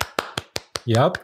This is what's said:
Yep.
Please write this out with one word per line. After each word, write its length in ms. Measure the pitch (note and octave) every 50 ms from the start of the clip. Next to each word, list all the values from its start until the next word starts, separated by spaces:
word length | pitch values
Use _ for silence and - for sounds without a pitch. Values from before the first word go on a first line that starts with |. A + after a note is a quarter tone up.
| - - - - - - - - - - _ - - _ - - -
Yep. 340 | A#2 A2 A#2 C#3 F3 F3+ -